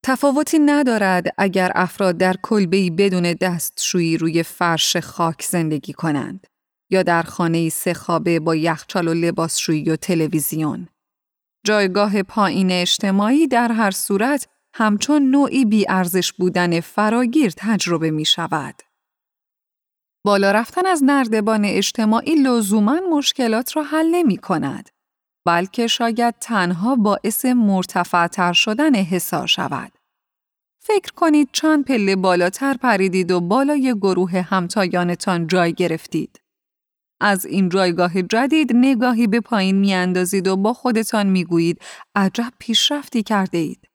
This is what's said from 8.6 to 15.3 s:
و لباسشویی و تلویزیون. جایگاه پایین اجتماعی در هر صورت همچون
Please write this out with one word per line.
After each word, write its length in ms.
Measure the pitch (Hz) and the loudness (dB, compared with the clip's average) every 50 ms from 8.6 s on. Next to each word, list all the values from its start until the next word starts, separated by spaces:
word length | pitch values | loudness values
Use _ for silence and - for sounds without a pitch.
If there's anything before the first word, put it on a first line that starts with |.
| 156 170 160 151 - - - 190 170 165 | 0 -2 -2 -4 -8 -8 -6 -4 -2 -2
و 60 | 165 | -2
لباسشویی 760 | 165 170 170 165 - 165 160 - - - - 160 156 147 160 | 0 -2 -2 -2 -2 -4 -4 -4 -6 -2 -2 -2 -2 0 -2
و 60 | 160 | -4
تلویزیون. 920 | 156 - - 185 165 160 147 165 156 147 - - 156 156 151 - - 175 - _ _ _ _ _ _ _ _ _ _ _ _ _ _ _ | -4 -2 -2 -2 0 0 0 -2 -4 -4 -4 -4 -4 -4 -4 -6 -8 -12 -16 _ _ _ _ _ _ _ _ _ _ _ _ _ _ _
جایگاه 560 | 208 214 208 202 185 180 202 208 214 196 214 | 0 2 2 2 2 2 0 0 2 0 -2
پایین 500 | 190 - - 220 202 185 - 185 190 185 | -2 -2 0 0 0 0 2 2 0 2
اجتماعی 760 | 185 180 175 180 - - - 196 190 196 208 214 262 294 330 | 2 0 0 -2 -2 -2 0 0 0 2 2 2 2 2 2
در 260 | 277 254 233 240 233 | 2 2 2 2 2
هر 180 | 233 220 226 196 | 0 0 0 0
صورت 580 | 185 - - - 202 196 214 262 294 277 - _ _ _ _ _ _ | -2 -4 -4 -2 0 0 0 0 0 -2 -4 _ _ _ _ _ _
همچون 560 | - 233 214 208 202 - - 294 302 277 262 | 0 0 2 2 0 0 2 2 4 4 4